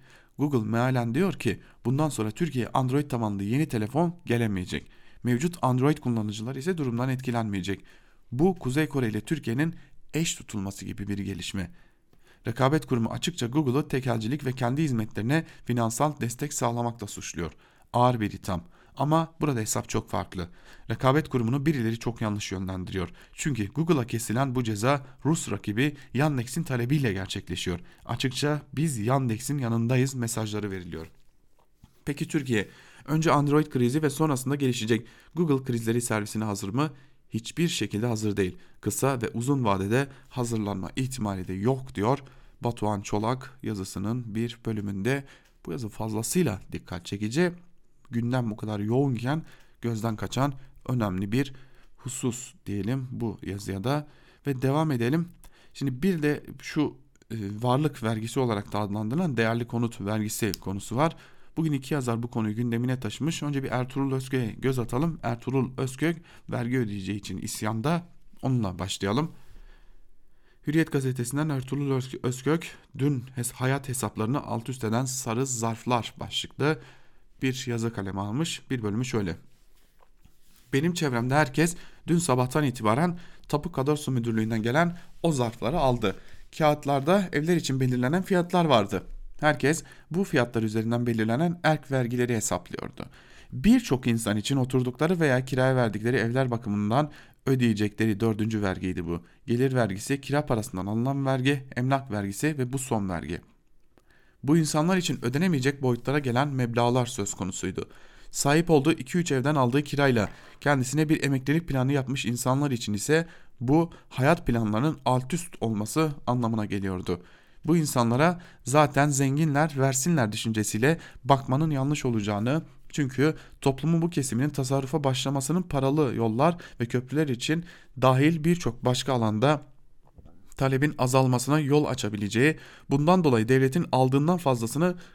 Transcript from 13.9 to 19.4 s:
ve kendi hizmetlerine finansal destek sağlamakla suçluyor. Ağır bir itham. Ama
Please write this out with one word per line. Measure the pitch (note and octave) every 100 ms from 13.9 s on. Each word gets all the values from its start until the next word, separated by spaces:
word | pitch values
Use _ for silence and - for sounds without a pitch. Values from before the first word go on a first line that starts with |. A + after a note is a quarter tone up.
| C3+ C3 A#2 A2 C#3+ C3+
ve |
kendi | B2+ A#2+ C#3
hizmetlerine | D#3+ A#2 A2 - A2+ D#3+ D#3+ -
finansal | - B2 A2+ - D3 C#3
destek | A#2 - D3
sağlamakla | - A#2+ A#2+ A#2+ A#2 G#2
suçluyor. | - - - E2 - _ _ _
Ağır | B2 B2 A#2+
bir | G#2
itham. | F#2+ - F2 - - - -
Ama | C#3+ D#3+ D#3+ -